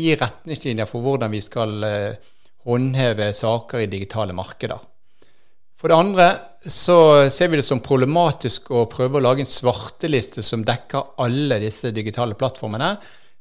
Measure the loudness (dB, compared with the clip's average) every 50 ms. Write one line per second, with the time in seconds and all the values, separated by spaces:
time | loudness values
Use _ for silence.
0 | 0 0 2 0 -2 -4 -6 -12 -12 -10 -10 -6 -6 -6 -4 -4 -4 -6 -6 -4
1 | -2 -2 -2 -2 -2 -4 -4 -6 -8 -6 -4 -4 -4 -4 -4 -4 -4 -4 -4 -4
2 | -4 -6 -8 -10 -16 -20 -20 -20 -20 -20 -20 -14 -4 -2 -2 0 0 0 0 0
3 | 0 0 0 0 -2 -2 -2 -2 -2 -2 -2 -2 -4 -6 -4 -4 -4 -4 -4 -8
4 | -10 -8 -6 -6 -6 -4 -6 -8 -10 -10 -10 -10 -8 -8 -8 -12 -14 -20 -20 -20
5 | -20 -20 -20 -20 -20 -20 -20 -20 -20 -20 -20 -20 -20 -20 -16 -6 0 4 4 4
6 | 4 4 4 6 6 6 6 0 -8 -16 -20 -16 -10 -8 -6 -2 2 6 8 8
7 | 10 10 10 8 6 6 4 2 2 2 2 0 0 0 -2 -2 0 0 2 2
8 | 2 2 2 2 2 2 0 -2 -4 -6 -6 -6 -6 -2 0 0 0 0 -2 -4
9 | -2 0 0 2 2 2 2 0 -2 -4 -4 0 0 0 0 -2 -8 -12 -10 -6
10 | -4 0 0 0 -2 -4 -8 -8 -6 -4 -4 -2 -2 -2 -4 -4 -6 -6 -6 -6
11 | -6 -6 -6 -4 -2 -2 0 -2 0 0 0 0 -2 -4 -6 -6 -6 -6 -6 -4
12 | -6 -6 -4 -4 -4 -4 -4 -4 -4 -4 -4 -6 -8 -8 -6 -4 -4 -4 -4 -6
13 | -12 -20 -20 -20 -20 -20 -20 -14